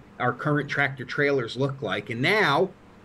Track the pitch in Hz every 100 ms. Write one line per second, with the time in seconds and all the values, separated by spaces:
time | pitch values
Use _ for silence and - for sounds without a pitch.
0 | - - 123 123 151 147 139 - 143 135
1 | - - 143 139 113 117 139 135 107 98
2 | 104 117 147 214 175 143 185 - - -